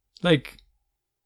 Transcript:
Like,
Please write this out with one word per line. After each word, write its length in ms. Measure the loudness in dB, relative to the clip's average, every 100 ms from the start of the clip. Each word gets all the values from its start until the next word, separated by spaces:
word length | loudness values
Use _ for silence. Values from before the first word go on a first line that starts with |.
| _ -6
Like, 340 | 0 0 0 -20 _ _ _ _ _ _